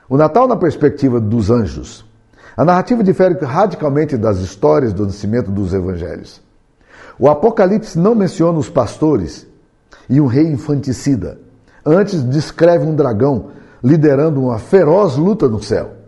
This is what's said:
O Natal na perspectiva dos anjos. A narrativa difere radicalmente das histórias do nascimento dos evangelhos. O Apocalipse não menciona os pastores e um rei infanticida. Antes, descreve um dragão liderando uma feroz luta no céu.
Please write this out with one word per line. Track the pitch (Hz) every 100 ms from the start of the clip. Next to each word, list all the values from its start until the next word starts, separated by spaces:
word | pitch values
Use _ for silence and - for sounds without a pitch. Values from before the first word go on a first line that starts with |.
| -
O | 135
Natal | 156 226 262
na | 208
perspectiva | 165 - 147 - 135 120
dos | 104 117 98
anjos. | 120 95 69 62 - - _ _ _ - -
A | 147
narrativa | 180 185 240
difere | 196 185 185 180 135
radicalmente | 156 - 170 151 139 151 127
das | 110 95
histórias | 92 - 151 151 120
do | 95 101
nascimento | 95 101 117 98
dos | 98 95
evangelhos. | 95 90 87 82 78 - - _ _ _ _ _ - - -
O | 143
Apocalipse | 147 226 226 185 214 - 160
não | 185 233
menciona | 185 - 170 165
os | 123
pastores | 139 110 - 156 131 78 - - _ _ _ _ - -
e | 131
um | 139
rei | 127 160
infanticida. | 135 - 143 127 123 143 127 78 - - _ _ _ 147
Antes, | 170 202 185
descreve | 123 147 - - 165 170 151
um | 151
dragão | 139 104 135 127 - - - -
liderando | 123 160 147 135 160 139
uma | 127 113
feroz | - 196 147 180 202 127
luta | 180 214 127
no | 107
céu. | - 95 - -